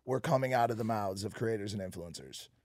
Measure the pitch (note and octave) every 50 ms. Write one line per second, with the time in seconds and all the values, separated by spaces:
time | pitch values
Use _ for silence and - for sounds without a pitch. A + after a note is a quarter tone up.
0 | - - C3 C3 - - D3 C3 C3 B2+ B2+ B2 A#2 A#2 A#2+ A2 A#2 A2 A2+ G#2+
1 | G2+ G2 F#2+ G2 G2 G#2 F2+ - B2 A2+ A2+ G#2+ G2+ G#2+ G2+ G#2+ F#2+ F#2 F#2 F#2
2 | E2+ E2+ E2 - C2 C2 B1 - - - _ _ _